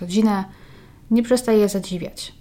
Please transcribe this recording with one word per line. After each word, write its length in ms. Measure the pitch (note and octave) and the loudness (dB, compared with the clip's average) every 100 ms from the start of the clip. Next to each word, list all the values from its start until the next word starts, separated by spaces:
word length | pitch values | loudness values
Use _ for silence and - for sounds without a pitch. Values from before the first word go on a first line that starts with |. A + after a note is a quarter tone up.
rodzinę, 440 | F3+ G3 A3 G3 G3 - - - - - - | -4 0 2 0 -4 -12 -20 -20 -20 -16 -2
nie 120 | A3+ | 0
przestaje 460 | A#3 B3+ B3 A3 G3+ | 2 0 2 2 2
zadziwiać. 680 | G3 F3+ F3+ D#3 - - - | 0 -6 -8 -8 -12 -16 -18